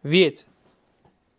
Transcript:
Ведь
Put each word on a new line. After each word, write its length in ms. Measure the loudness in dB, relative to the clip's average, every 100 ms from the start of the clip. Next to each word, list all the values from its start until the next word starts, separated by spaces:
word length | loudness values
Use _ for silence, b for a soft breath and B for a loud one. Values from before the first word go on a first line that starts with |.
Ведь 440 | 0 0 0 -2 -20 _ _ _ _ _ _ _ _